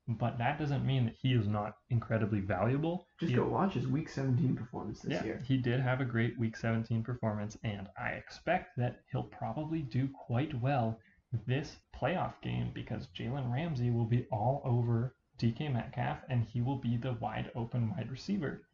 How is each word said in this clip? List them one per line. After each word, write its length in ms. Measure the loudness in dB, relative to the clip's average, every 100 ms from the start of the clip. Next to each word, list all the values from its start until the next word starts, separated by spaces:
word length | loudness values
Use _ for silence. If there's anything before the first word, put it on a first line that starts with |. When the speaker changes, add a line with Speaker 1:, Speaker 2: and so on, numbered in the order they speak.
| -6
Speaker 1:
but 300 | 0 0 0
that 200 | 0 0
doesn't 280 | 0 0 2
mean 180 | 2
that 120 | 2 2
he 140 | 2
is 120 | 4 4
not 300 | 2 -2 -6 0
incredibly 500 | 0 2 2 2 2
valuable. 640 | 2 2 2 2 0 -2 -6 -4
Speaker 2:
Just 100 | 2
Speaker 1:
He 60 | 4
Speaker 2:
go 100 | 4
watch 280 | 2 2
his 120 | 2 0
week 220 | 0 -2
seventeen 480 | -2 2 4 4 2
performance 440 | -4 -8 -8 -8
this 100 | -4
Speaker 1:
Yeah, 120 | -2
Speaker 2:
year. 180 | -2 -4
Speaker 1:
he 140 | 2 2
did 200 | 4 2
have 200 | 2 2
a 60 | 2
great 320 | 2 2 2
week 180 | -2 0
seventeen 460 | 0 0 0 -2
performance, 560 | -2 -2 -2 -2 -4 -6
and 240 | -6 -6 -8 -6
I 100 | -6
expect 680 | -6 -10 -8 0 0 0 -2
that 220 | -2 -2 -6
he'll 140 | -6
probably 580 | -6 -6 -6 -4 -2 -2
do 260 | -2 -2 -2
quite 500 | -4 -2 0 0 0
well 380 | 0 2 2 -2 -10 _ -6 -4 0
this 300 | -2 -2 -10 _
playoff 380 | -4 0 0 -2 -4
game 300 | -4 -2 -2
because 360 | -4 -6 -6 -8
Jalen 440 | -8 -4 -4 -2
Ramsey 380 | -2 0 0 2
will 160 | 2 4
be 200 | 2 2
all 300 | 0 2 2
over 500 | 2 2 4 2 0 -6 _ 0
D 160 | 0
K 160 | 2 0
Metcalf, 500 | -2 -2 -4 -2 -4 -2
and 140 | 0
he 180 | 0 0
will 160 | 0 0
be 180 | 0 0
the 160 | 0
wide 360 | -2 -4 -4 -4
open 360 | -4 -2 0 0
wide 200 | 0 -4
receiver. 520 | -6 -2 -2 -2 -4 -12